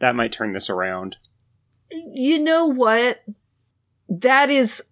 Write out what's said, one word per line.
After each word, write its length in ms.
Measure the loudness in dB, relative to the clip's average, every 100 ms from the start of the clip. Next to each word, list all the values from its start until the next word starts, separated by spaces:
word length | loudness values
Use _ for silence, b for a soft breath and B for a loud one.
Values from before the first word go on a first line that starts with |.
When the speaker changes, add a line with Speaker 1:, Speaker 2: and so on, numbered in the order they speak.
Speaker 1:
that 160 | -2 0
might 160 | -2
turn 200 | -4 -8
this 160 | -6 -6
around. 460 | -4 -4 -4 -10 -14 _ _ _ _ _ _ -18
Speaker 2:
You 480 | -16 -12 -4 0 0
know 260 | 2 2 2
what? 560 | 2 2 2 0 -2 -10 -20 _ _ _ _ _ _ -10
That 420 | -2 2 4 4
is 320 | 4 2 0 -2